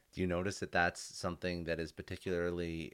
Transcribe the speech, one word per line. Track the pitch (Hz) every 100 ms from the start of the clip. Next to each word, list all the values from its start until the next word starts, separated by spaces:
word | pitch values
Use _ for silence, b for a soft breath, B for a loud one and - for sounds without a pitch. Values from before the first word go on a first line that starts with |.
| _
Do | -
you | 92
notice | 87 95 -
that | 104
that's | 90 87 -
something | - - 92 85 90 87
that | 82 82
is | 80
particularly, | - - 90 95 87 87 87 85 82 80